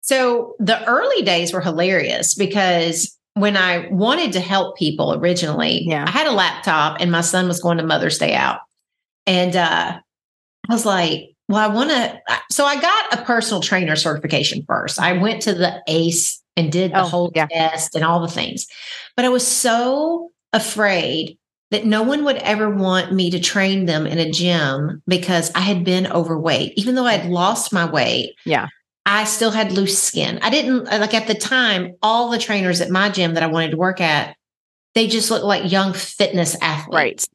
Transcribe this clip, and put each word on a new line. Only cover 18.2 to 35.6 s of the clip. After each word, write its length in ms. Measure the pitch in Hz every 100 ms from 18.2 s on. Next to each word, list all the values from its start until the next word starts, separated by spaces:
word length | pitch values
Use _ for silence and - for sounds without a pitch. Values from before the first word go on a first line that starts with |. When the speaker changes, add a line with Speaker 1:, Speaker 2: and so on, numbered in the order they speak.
Speaker 1:
the 80 | 165
things. 380 | - - - - - - - - -
But 80 |
I 40 | 254
was 160 | 247 247
so 840 | - 247 226 240 277 311 339 339 _ _
afraid 840 | 220 - 208 208 185 147 147 165 - _ _ _
that 140 | 208 220
no 160 | 214
one 220 | 220 285
would 120 | 294 262
ever 340 | - 214 214
want 420 | 196 190 185 180
me 180 | 190 180
to 100 | 175
train 460 | 175 208 190 196 180
them 200 | 156 156
in 120 | 160
a 120 | 160
gym 720 | 160 175 170 147 135 151 - -
because 420 | 180 175 175 165
I 60 | 165
had 220 | 185 190
been 220 | 175 180 185
overweight. 680 | 170 165 160 160 135 - -
Even 180 | 208
though 120 | 254 247
I 100 | 208
had 140 | 175
lost 420 | 175 180 233 -
my 120 | 190
weight, 500 | 175 156 120 120 123 -
Speaker 2:
Yeah. 240 | - 147 101 - _ _ -
Speaker 1:
I 180 | 202
still 260 | 214 - 226
had 220 | 214 208
loose 260 | 190 196 190
skin. 380 | - 170 139 120
I 80 | 220
didn't, 360 | 277 247 254
like, 280 | - 214 202
at 140 | 226 220
the 80 |
time, 600 | 214 - 254 240 190 180 180
all 280 | 214 226 240
the 80 | 233
trainers 420 | 233 208 185 175
at 80 | 175
my 200 | 185 202
gym 240 | 196 175
that 80 | 165
I 60 | 165
wanted 240 | 160 160
to 40 | 156
work 240 | 185 185
at, 340 | 170 147 - - _ _ _ _ _
they 140 | - 226
just 220 | 226 214
looked 140 | 220
like 260 | 202 202